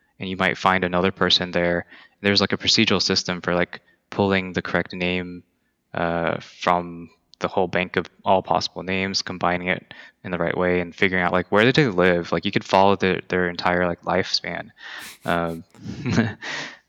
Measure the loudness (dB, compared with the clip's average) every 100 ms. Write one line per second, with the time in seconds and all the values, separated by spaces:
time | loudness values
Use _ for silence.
0 | _ -12 -10 -2 -2 2 2 2 2 2
1 | 0 2 2 2 0 0 0 0 -4 -16
2 | -20 _ 0 2 0 0 0 2 2 2
3 | 2 0 -2 -4 0 0 -2 -6 -20 _
4 | _ -2 2 2 0 -6 -2 -2 -2 -4
5 | -2 -2 -4 -12 -18 _ _ _ _ -4
6 | -2 0 -2 -4 -10 -4 0 0 -2 -12
7 | -16 _ _ _ -4 0 0 -2 -2 -2
8 | -4 -6 0 2 2 0 0 -6 -6 -4
9 | -2 -4 -6 -4 -2 0 -2 -4 -6 -20
10 | -20 _ -8 -2 -2 0 0 0 -2 -2
11 | 0 2 2 0 2 4 4 4 2 4
12 | 4 4 0 -2 -2 -4 2 6 6 4
13 | 2 0 -2 0 0 0 0 2 0 -2
14 | -2 -2 0 -4 -4 -10 -12 -18 -18 -16
15 | -16 -8 -2 0 -2 -6 -12 -16 -12 -6
16 | 0 0 0 -4 -10 -10 -10 -16